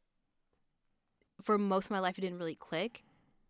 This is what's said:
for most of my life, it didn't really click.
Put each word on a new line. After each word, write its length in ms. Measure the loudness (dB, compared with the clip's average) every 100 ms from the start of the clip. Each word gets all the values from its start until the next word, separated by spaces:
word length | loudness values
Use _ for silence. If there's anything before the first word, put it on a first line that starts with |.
| _ _ _ _ _ _ _ _ _ _ _ _ _ -6
for 160 | 2 2
most 280 | 4 2 2
of 40 |
my 80 | 0
life, 180 | 0 0
it 20 |
didn't 180 | -4 -4
really 160 | -6
click. 480 | -6 -4 -2 -2 -6 -20 _ _ _